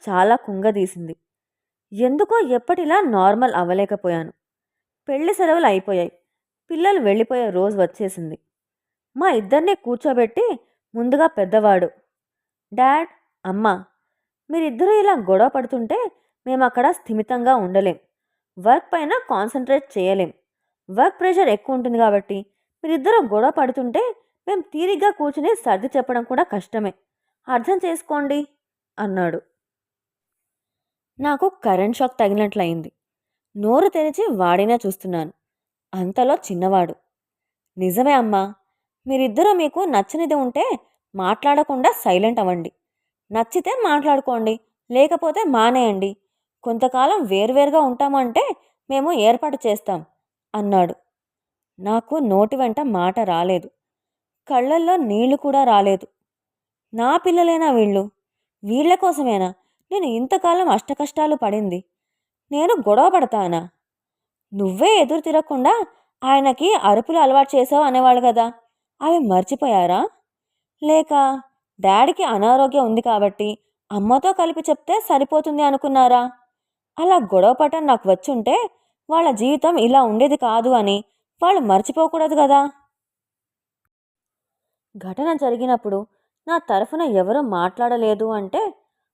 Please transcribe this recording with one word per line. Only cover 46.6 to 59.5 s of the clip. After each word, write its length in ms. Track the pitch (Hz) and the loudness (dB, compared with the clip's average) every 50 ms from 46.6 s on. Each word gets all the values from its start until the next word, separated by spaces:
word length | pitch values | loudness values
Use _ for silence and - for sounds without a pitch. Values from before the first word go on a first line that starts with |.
| - | -8
కొంతకాలం 600 | 240 233 226 262 254 254 254 262 302 403 415 285 | -6 -4 -2 -2 -2 0 2 2 2 2 0 0
వేర్వేరుగా 560 | 196 190 196 208 226 254 277 285 285 277 320 | -2 0 0 0 2 2 2 2 4 4 2
ఉంటామంటే 760 | 294 262 247 240 285 277 277 269 254 240 226 339 539 539 392 _ _ _ _ _ _ - | 2 2 0 -2 -2 0 0 0 -2 0 0 -2 -2 -2 -4 _ _ _ _ _ _ -4
మేము 220 | 269 269 277 320 | -4 -2 -2 0
ఏర్పాటు 460 | 349 254 208 220 247 247 320 302 277 - - | 0 2 4 4 4 2 0 -6 -6 -4 -2
చేస్తాం," 380 | 226 208 208 - - 190 160 156 _ _ _ _ _ _ _ _ _ - | -2 -2 -2 -4 -6 -6 -6 -8 _ _ _ _ _ _ _ _ _ -8
అన్నాడు. 400 | 214 208 202 202 190 180 170 - _ _ _ _ _ _ _ _ _ _ _ _ _ _ _ _ - | -6 -2 0 2 2 2 2 -2 _ _ _ _ _ _ _ _ _ _ _ _ _ _ _ _ -10
నాకు 360 | 185 202 220 233 226 - 294 | -6 -4 -2 -2 -2 -4 -4
నోటి 400 | 320 285 220 190 196 214 220 277 | -2 0 0 2 2 2 2 0
వెంట 240 | 262 262 233 220 285 | -2 -2 -2 -2 -4
మాట 400 | 302 269 214 180 175 185 190 240 | -4 -2 -2 0 0 0 0 -2
రాలేదు. 500 | 220 190 170 170 175 185 185 175 170 - _ _ _ _ _ _ _ _ _ _ _ _ _ _ _ - | -2 0 0 -2 0 0 -2 -2 -4 -8 _ _ _ _ _ _ _ _ _ _ _ _ _ _ _ -2
కళ్ళల్లో 460 | 285 247 247 269 311 339 330 339 370 | -2 0 0 2 0 0 2 0 0
నీళ్లు 420 | 359 285 214 202 214 233 262 277 | 0 0 -2 0 0 2 0 0
కూడా 260 | 285 - 285 269 277 269 | 0 -2 0 0 2 4
రాలేదు. 440 | 247 214 202 196 196 196 190 - - _ _ _ _ _ _ _ _ _ _ _ _ _ _ _ _ - | 4 4 4 4 2 0 -2 -4 -10 _ _ _ _ _ _ _ _ _ _ _ _ _ _ _ _ -6
నా 240 | 220 233 254 302 | -4 -2 0 0
పిల్లలేనా 540 | 349 - 370 339 349 339 339 330 320 330 302 | 0 0 0 0 2 2 2 2 0 0 0
వీళ్ళు? 380 | 262 233 214 208 196 196 196 208 _ _ _ _ _ _ _ _ _ _ - | 2 2 2 2 0 -2 -2 -4 _ _ _ _ _ _ _ _ _ _ -8
వీళ్ళ 320 | 202 226 262 302 339 359 | -4 -2 0 2 2 2
కోసమేనా 580 | 370 381 359 320 277 277 247 214 196 185 180 | 2 0 -2 -2 0 -2 -2 0 0 -2 -4